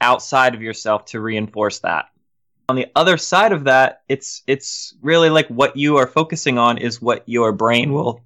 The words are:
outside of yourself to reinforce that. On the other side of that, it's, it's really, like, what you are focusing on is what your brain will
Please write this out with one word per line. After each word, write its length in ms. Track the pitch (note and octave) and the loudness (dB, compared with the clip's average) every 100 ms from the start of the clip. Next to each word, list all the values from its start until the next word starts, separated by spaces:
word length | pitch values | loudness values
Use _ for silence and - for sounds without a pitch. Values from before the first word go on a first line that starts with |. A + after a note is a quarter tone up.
outside 540 | B2 B2 - C3+ B2+ | 0 0 0 0 0
of 80 | A2+ | 0
yourself 440 | A2+ A2 A2+ G#2+ - | -10 -8 -2 -2 -4
to 140 | A2+ | -8
reinforce 580 | A2 A2 G#2+ G#2+ G#2 - | -6 -6 -6 -4 -4 -2
that. 260 | F2 D#2+ - _ _ _ _ _ - | -4 -4 -6 _ _ _ _ _ -4
On 80 | C3 | -4
the 120 | - - | -2 0
other 200 | E3+ E3+ | 2 0
side 360 | - F3+ A3 | 0 0 2
of 120 | F3+ | 0
that, 380 | C#3 C3 C3 - - | 2 4 4 0 -6
it's, 340 | C3+ - - - | -6 -6 -14 -6
it's 460 | C#3 - - - _ | -6 -6 -14 -16 _
really, 300 | C3+ E3 E3 | 0 4 4
like, 160 | D#3 D3+ | 2 0
what 300 | A#2+ C#3+ C#3 | 0 0 0
you 200 | D3 C#3+ | 0 2
are 80 | B2+ | 2
focusing 520 | D#3 D#3+ E3 D3 B2 | 0 -2 -4 -2 2
on 200 | A#2 A#2 | 2 2
is 220 | A#2 A#2 | -4 -4
what 220 | A#2 A2+ - | -2 -2 -2
your 260 | A#2 A2+ | 0 0
brain 400 | G2 A2+ A#2+ C#3 | 2 2 2 0
will 280 | C#3+ - - | -2 -4 -6